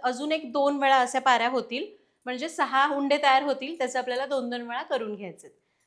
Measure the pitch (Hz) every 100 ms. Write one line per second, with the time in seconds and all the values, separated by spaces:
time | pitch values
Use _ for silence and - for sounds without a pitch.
0 | 247 240 302 311 277 285 277 285 269 262
1 | 247 262 262 240 233 254 233 247 415 -
2 | _ _ 247 254 320 330 269 262 285 285
3 | 277 285 285 269 285 262 269 339 254 254
4 | 247 247 269 269 240 240 240 240 311 269
5 | 220 208 196 - - _ _ _